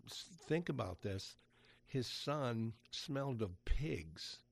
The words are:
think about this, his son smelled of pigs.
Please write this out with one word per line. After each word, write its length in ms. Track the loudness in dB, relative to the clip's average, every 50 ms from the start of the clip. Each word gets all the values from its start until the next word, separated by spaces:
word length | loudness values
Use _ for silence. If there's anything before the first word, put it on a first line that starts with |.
| -14 -12 -10 -10 -10 -12 -14 -12 0
think 220 | 2 2 2 4 2
about 340 | 0 0 0 -2 -2 -4 -2
this, 340 | -2 0 0 -2 -6 -12 -16 -20 _ _ -20 -20 -20 -20 -20 _
his 200 | -2 0 0 0
son 680 | 0 -2 -4 -2 0 0 2 2 2 2 2 2 0 -2 -6 -12 -10 -8
smelled 500 | -8 -4 0 0 0 2 2 2 2 0
of 220 | 0 -2 -4 2
pigs. 760 | 4 4 4 4 2 0 -2 -2 -6 -10 -10 -10 -10 -10 -12 -14 _